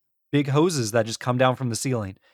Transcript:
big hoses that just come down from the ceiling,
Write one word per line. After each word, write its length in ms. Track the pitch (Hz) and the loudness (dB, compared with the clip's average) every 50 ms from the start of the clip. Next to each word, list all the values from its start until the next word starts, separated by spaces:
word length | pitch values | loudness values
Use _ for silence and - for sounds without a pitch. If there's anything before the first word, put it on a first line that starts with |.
| _ _ _ _ _ _ | _ _ _ _ _ _
big 180 | - 143 143 143 | 0 0 0 2
hoses 420 | 135 147 165 190 165 139 117 104 | 2 2 2 2 2 -2 -2 0
that 140 | 107 117 110 | 0 0 0
just 140 | 113 110 - | 0 -6 -4
come 180 | - 127 123 | -4 -2 2
down 180 | 127 131 127 127 | 2 2 2 2
from 140 | - 131 120 | 0 -4 -4
the 60 | 110 | -4
ceiling, 420 | - - 135 127 113 101 98 98 - _ _ | -4 -4 -4 -2 -4 -4 -8 -10 -16 _ _